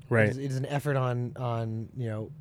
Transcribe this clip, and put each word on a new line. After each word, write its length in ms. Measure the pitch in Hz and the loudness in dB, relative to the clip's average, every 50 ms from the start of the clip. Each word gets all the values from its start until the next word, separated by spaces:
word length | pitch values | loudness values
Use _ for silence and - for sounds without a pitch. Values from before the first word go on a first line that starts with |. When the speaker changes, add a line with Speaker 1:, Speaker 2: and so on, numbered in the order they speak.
| - - | -2 2
Speaker 1:
Right. 180 | 120 113 107 | 6 6 6
Speaker 2:
It 40 | 104 | 6
is, 60 | 123 135 | 4 0
it 120 | 139 135 | -2 -2
is 60 | 131 | -2
an 80 | 131 135 | -2 -2
effort 300 | - 143 139 - 147 139 | -2 -2 -2 0 0 0
on, 380 | 135 127 127 123 120 123 120 - | 2 0 0 0 -2 -2 -4 -4
on, 540 | - 127 120 117 117 117 113 110 113 110 - - | -4 -4 -2 -2 -2 -2 -2 -4 -4 -6 -8 -6
you 120 | 131 123 110 | -6 -4 -4
know, 220 | 107 107 110 - 151 - | -4 -4 -6 -8 -12 -16